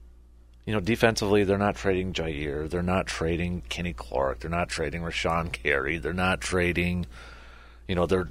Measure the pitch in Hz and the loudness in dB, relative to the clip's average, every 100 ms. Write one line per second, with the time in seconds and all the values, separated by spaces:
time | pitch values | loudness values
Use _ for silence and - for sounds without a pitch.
0 | - - - - - - - 110 92 117 | -20 -20 -20 -20 -20 -12 -4 -2 0 4
1 | 117 110 104 104 95 98 101 95 98 92 | 4 4 4 6 6 4 4 2 2 2
2 | 92 85 80 73 76 71 78 87 90 92 | 0 -2 -2 -2 -2 -2 -2 -2 0 0
3 | - - 82 85 87 87 - - 87 82 | 0 -2 0 0 -2 -4 -6 -6 -6 -6
4 | - 64 67 62 78 85 87 - 76 82 | -4 -2 0 -2 -4 -2 -2 -2 -4 -4
5 | 85 - 90 82 82 - 76 69 67 85 | -6 -4 0 0 -2 -4 0 0 0 -2
6 | 71 90 90 71 - 90 87 85 87 90 | -4 0 0 0 0 0 2 2 0 -2
7 | 85 - - - - - - - - 90 | -6 -10 -18 -20 -20 -20 -20 -16 -4 0
8 | 87 92 90 | 2 2 0